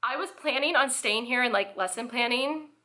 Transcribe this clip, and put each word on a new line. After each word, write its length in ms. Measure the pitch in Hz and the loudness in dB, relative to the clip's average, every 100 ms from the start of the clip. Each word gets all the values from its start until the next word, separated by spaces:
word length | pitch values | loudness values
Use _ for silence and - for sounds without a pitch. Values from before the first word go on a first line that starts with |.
I 140 | 233 285 | -2 -4
was 160 | 370 | -6
planning 420 | - 302 262 294 | -4 -2 0 2
on 160 | 311 269 | 4 2
staying 360 | - 220 214 240 | 2 0 0 0
here 160 | 247 | 2
and, 100 | 247 | 2
like, 240 | 202 196 - | 2 0 -2
lesson 320 | 185 226 240 | -4 -2 -6
planning 640 | 240 240 247 269 311 302 _ | -2 0 0 0 -4 -8 _